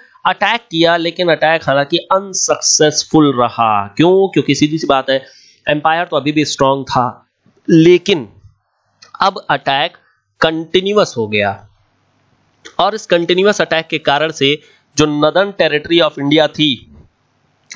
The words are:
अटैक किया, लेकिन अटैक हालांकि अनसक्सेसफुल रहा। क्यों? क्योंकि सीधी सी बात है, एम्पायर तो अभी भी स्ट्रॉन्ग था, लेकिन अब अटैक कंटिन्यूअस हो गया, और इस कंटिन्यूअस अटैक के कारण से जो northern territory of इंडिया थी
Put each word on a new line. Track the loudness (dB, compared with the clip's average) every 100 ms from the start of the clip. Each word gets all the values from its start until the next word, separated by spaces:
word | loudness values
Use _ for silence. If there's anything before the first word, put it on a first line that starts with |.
| _ _ -6
अटैक | -2 -2 -2
किया, | -4 0 2 2
लेकिन | -2 -2 0
अटैक | 2 2 0
हालांकि | 0 -2 0 -4
अनसक्सेसफुल | -2 -2 -2 -6 -4 -2 -2 2 2 0 0 2 2 2
रहा। | -2 0 0 0 -2
क्यों? | 0 2 2 2
क्योंकि | -2 -2 0
सीधी | 0 -2
सी | -2
बात | -2 0
है, | -4 -4 -20 _ _ -4
एम्पायर | -2 0 -2 -2
तो | -4
अभी | -2
भी | -2 -2
स्ट्रॉन्ग | 0 0 0 -2
था, | -2 -2 -6 _ _ _ _ 2
लेकिन | 4 6 4 2 -4 -6 -18 -20 _ _ _ _ _ -20 -4
अब | -4 -4 -4
अटैक | -4 -2 -2 -4 -8 _ _ _ _
कंटिन्यूअस | -2 -2 -2 -2 0 0 0 -2
हो | -4
गया, | -2 -2 -4 -14 _ _ _ _ _ _ _ _ _ -10 -4
और | -2 -4
इस | -2
कंटिन्यूअस | -2 0 2 2 0
अटैक | -2 -4 -4
के | -4
कारण | -2 0 -2
से | -2 -2 -2 -8 _ _ -2
जो | 0
northern | 2 0 2 -2 0
territory | 0 0 0 0 0
of | -2
इंडिया | 0 2 0
थी | 0 -2 -4 -10 -20 -20 _ _ _ _ _ _